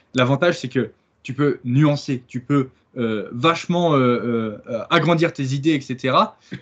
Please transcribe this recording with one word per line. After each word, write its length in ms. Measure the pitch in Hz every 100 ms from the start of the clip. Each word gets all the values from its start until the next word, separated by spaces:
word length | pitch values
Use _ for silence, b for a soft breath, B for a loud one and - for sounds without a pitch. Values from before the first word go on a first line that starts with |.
| _
l'avantage, 460 | 127 127 139 175 175
c'est 100 | 127
que 220 | 131 110 - _ _
tu 100 | -
peux 260 | 131 147 - 123
nuancer, 580 | 127 151 143 - 127 -
tu 120 | 127
peux, 300 | - 143 131 b _ -
euh, 300 | 117 107 92
vachement, 640 | 120 156 165 - 175 170
euh, 60 | 143
euh, 580 | 127 120 117 117 110 104 -
euh, 140 | 113 -
agrandir 440 | 170 151 170 160
tes 100 | - 135
idées, 200 | 139 147
et 80 | 151
cetera. 560 | 131 120 131 147 220 B B B